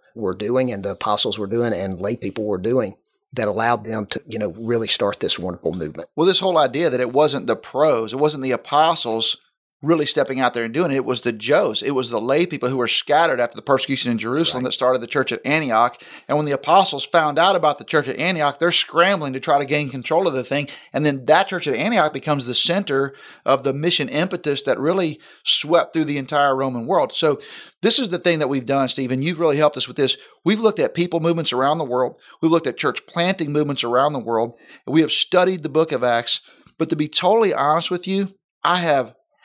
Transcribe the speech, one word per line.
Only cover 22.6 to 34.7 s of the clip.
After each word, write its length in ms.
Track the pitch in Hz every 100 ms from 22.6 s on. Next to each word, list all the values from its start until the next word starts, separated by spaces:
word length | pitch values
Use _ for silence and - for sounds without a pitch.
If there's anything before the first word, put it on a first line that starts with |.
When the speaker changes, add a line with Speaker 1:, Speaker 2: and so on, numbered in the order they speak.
| - - - 135 139 - - - -
Speaker 2:
of 180 | 131
the 100 | 131
mission 360 | 135 160 170 139
impetus 540 | 143 185 180 151 139
that 160 | - 123
really 400 | 143 185 170 143 - -
swept 500 | - - 151 165 156
through 120 | 160 151
the 120 | 143
entire 380 | 131 147 143 131
Roman 320 | 135 123 117
world. 260 | 180 135
So 260 | - 156 139 - - - _
this 160 | 208 233
is 100 | 233
the 80 | 170
thing 220 | 175 160
that 100 | 139
we've 160 | 135 117
done, 220 | 139 131
Steve, 240 | - 127
and 120 | 131
you've 180 | 151 165
really 160 | 165 143
helped 200 | 151 147
us 100 | 123
with 100 | 123
this. 200 | 135 - - _
We've 180 | 165 214
looked 180 | 220 208
at 160 | 151 -
people 240 | 175 170
movements 340 | 165 170 151
around 240 | 123 135 160
the 60 |
world. 320 | 139 123 123 - - -
We've 100 | 160
looked 140 | 165 156
at 120 | -
church 280 | 147 123 -
planting 460 | 170 175 190 151
movements 320 | 147 147 139
around 300 | 120 123 143
the 60 | 147
world. 360 | 113 117 117 - -